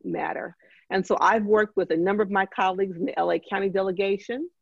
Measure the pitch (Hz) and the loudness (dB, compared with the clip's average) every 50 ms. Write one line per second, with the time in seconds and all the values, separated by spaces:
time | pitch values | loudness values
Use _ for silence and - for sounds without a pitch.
0 | - 185 165 - - 170 - - - 175 175 _ _ - _ _ _ - 185 190 | -10 -6 -6 -4 -4 -4 -4 -6 -6 -10 -12 _ _ -20 _ _ _ -4 -2 -2
1 | 185 - 202 - - 175 208 226 214 202 214 214 214 208 - - 180 175 165 160 | 0 0 2 4 4 4 4 4 2 4 4 4 4 2 0 -2 0 0 0 0
2 | 170 190 202 208 214 190 202 196 190 190 - - 196 190 185 185 196 190 180 165 | 2 2 2 0 0 0 0 0 -2 -2 -2 -2 0 0 0 0 -2 -4 -4 -4
3 | 180 - - - 170 175 170 165 - - 202 196 196 196 180 190 190 196 185 170 | -4 -4 -2 0 0 0 0 -2 -2 -4 -4 -2 -2 0 0 0 0 0 0 0
4 | 202 196 196 196 202 - 233 262 320 349 - _ | 0 0 -2 -2 -4 -6 -6 -6 -6 -8 -12 _